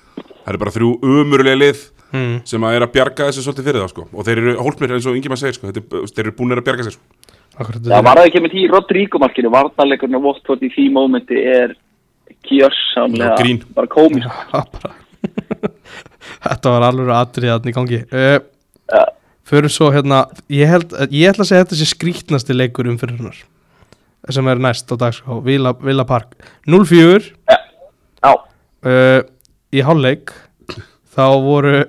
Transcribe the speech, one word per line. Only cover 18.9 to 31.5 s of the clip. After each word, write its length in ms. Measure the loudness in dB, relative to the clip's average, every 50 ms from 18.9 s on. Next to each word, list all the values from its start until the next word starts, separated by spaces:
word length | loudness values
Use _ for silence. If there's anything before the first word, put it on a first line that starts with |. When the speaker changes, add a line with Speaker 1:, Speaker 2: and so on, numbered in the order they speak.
| 2 2 2 2 -2 _ _ _ _ _ _ 0
Speaker 2:
förum 200 | 0 2 2 2
svo 220 | 0 0 0 2 2
hérna, 300 | 0 0 0 0 0 0 -2 -6 -18 -12 -4
ég 200 | 0 2 2 4
held, 240 | 4 2 0 -2 -6 -6 -6 -4
ég 200 | 0 2 2 2
ætla 160 | 2 2 0
að 40 | 2
segja 140 | 4 2 2
þetta 120 | 2 0
sé 100 | -4 -4 -4
skrýtnasti 680 | -4 -4 -4 -6 -6 -6 -6 -4 -4 -4 -2 -2 -2
leikur 320 | -2 -2 -2 -4 -6 -6 -6
umferðarinnar 480 | -6 -6 -6 -8 -8 -10 -12 -14 -14 -18 -20 _ _ _ _ _ _ _ _ _ _ _ _ _ _ _ _
sem 240 | -8 -4 -2 0 0
er 100 | 0 0
næst 280 | 0 -2 -2 -4 -6 -8
á 80 | -6
dagskrá, 420 | -4 -4 -4 -4 -6 -10 -12 -10 -6 -4
Villa, 300 | -2 0 0 0 -2 -4
Villa 320 | -4 -4 -4 -2 -2 -2
Park. 300 | -2 -2 -4 -4 _ _ _ -20 -20 _ _ -2
Núll 180 | 2 4 4 6
fjögur. 400 | 6 6 8 8 8 6 4 2 -2 -18 _ _ 2
Speaker 3:
Ja. 80 | 2 2 2 -6 _ _ -20 -20 _ _ _ _ _ 0 2
Já. 100 | 2 2 2 0 _ _ _ _ _ _ _ -4
Speaker 2:
Eh, 380 | 0 2 4 4 4 4 2 0 -2 _ _ _ _ _ _ _ -6 -4
í 100 | -2 0
hálfleik, 480 | 2 2 2 2 0 -2 -4 -8 -18 -20 -20 _ _ _ _ _ -20 -20 -20 -20 _ _ _ _ _ -2
þá 80 | 0 2 2 2 2
voru 340 | 2 0